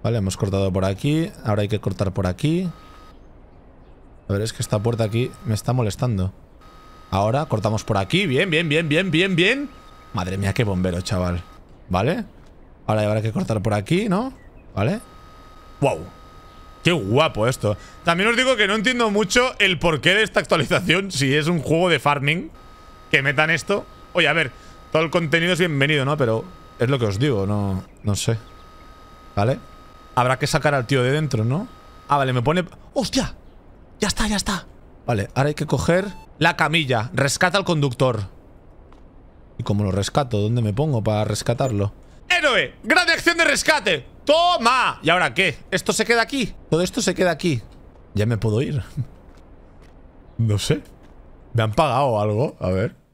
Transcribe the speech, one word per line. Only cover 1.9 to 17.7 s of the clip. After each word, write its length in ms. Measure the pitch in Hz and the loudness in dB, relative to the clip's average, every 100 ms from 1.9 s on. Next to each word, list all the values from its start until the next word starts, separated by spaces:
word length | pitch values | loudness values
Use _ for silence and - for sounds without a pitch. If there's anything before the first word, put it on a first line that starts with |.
| 95 95 | -2 -2
por 140 | 90 92 | 0 -2
aquí. 420 | 90 147 170 185 - - - - - - - - - - - - - - - - | 0 0 0 -2 -8 -20 -20 -20 -20 -20 -20 -20 -20 -20 -20 -20 -20 -20 -18 -6
A 40 | |
ver, 80 | 98 | -4
es 120 | 113 | -4
que 80 | - | -6
esta 180 | 117 107 | -4 0
puerta 240 | 113 113 | 0 0
aquí 280 | 110 113 120 - | 0 0 -4 -6
me 120 | - 107 | -4 -4
está 180 | - | -2
molestando. 580 | 127 110 - 127 98 92 - - - - - - - - | 0 -2 -2 -2 0 -2 -6 -20 -20 -20 -20 -20 -20 -6
Ahora 360 | 95 107 127 156 | -2 0 0 0
cortamos 360 | 107 104 107 | -2 0 -2
por 140 | - 101 | 0 -2
aquí. 300 | 95 175 196 | 2 0 2
Bien, 220 | 127 190 | 0 2
bien, 200 | 156 170 | 0 2
bien, 180 | 147 165 | 0 2
bien, 220 | 156 196 | 0 2
bien, 260 | 156 196 170 | 0 2 2
bien. 340 | 185 269 285 - - - - | 2 0 -6 -14 -20 -20 -10
Madre 240 | - 90 95 | -8 -6 -2
mía, 160 | 98 | -2
qué 100 | 95 | 0
bombero, 380 | 110 92 92 87 | 0 0 -2 -2
chaval. 400 | 92 90 90 87 - - - - - | -4 -2 -2 -4 -8 -20 -20 -20 -4
Vale. 340 | 90 117 226 202 - - - - - - | 0 0 -2 -6 -16 -20 -20 -20 -10 -2
Ahora 160 | 107 | 0
habrá 200 | 107 107 | 2 0
que 120 | 110 | -2
cortar 280 | 107 - 107 | -4 -2 -2
por 120 | 104 | 0
aquí, 340 | 104 101 170 220 | -2 0 0 2
¿no? 240 | 185 262 - - - - - | -2 -2 -8 -20 -20 -10 -2
Vale. 260 | 110 214 - - - - - - - - | -2 -2 -8 -20 -20 -20 -20 -20 -20 -2
¡Wow! 180 | 139 85 90 - - - - - - - | -2 -2 -10 -18 -20 -20 -20 -20 -20 -4
Qué 80 | 160 | 0
guapo 560 | 170 98 123 156 104 113 | 0 2 2 2 2 0
esto. 280 | 127 104 | 0 -2